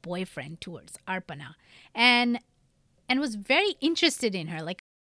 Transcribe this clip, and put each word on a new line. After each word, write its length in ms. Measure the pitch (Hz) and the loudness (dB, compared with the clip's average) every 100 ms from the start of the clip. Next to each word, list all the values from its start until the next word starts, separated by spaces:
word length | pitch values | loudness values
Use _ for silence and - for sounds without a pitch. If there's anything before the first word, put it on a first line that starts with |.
boyfriend 580 | 165 180 185 - 135 160 | -8 -6 -6 -8 -12 -12
towards 360 | - 170 - - - | -14 -14 -14 -16 -8
Arpana 480 | 185 - 147 147 - _ - - - | -8 -8 -12 -14 -20 _ -20 -14 4
and, 440 | 240 240 240 240 - _ _ _ _ _ - | 6 6 4 0 -6 _ _ _ _ _ -2
and 120 | 262 | 0
was 160 | 285 214 | 0 -4
very 400 | 196 285 403 - | 2 2 2 0
interested 540 | 294 330 339 - 233 190 | 0 2 0 2 -2 -2
in 120 | 160 | -6
her. 140 | 160 | -8
Like, 200 | 160 185 _ _ | -8 -10 _ _